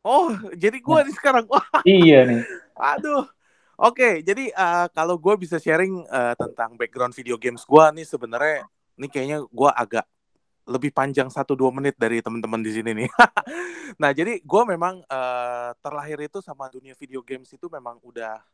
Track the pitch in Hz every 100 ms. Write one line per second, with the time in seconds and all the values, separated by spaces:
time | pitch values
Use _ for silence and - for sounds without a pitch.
0 | - 262 349 208 214 175 190 254 247 320
1 | 285 196 285 254 220 262 - - 175 196
2 | 165 143 127 117 120 - _ - 139 294
3 | 302 285 - _ _ _ _ _ 233 247
4 | 247 170 160 208 262 - 180 175 175 -
5 | 165 175 160 208 175 160 160 160 190 185
6 | 160 131 120 120 120 - 113 117 120 131
7 | 123 123 120 117 123 120 - 143 156 156
8 | 156 135 117 117 151 147 - _ _ _
9 | - 143 135 151 131 120 139 123 117 113
10 | - _ _ _ _ _ - 123 139 139
11 | 139 135 131 - 135 135 131 131 139 -
12 | 113 117 113 110 110 113 110 110 113 107
13 | 123 - 240 - - 330 359 339 302 208
14 | 147 135 180 220 147 196 240 170 175 185
15 | _ 135 127 123 123 120 120 120 143 147
16 | 147 151 147 196 190 139 131 127 135 131
17 | 135 131 120 131 127 135 175 160 123 120
18 | 120 117 113 110 _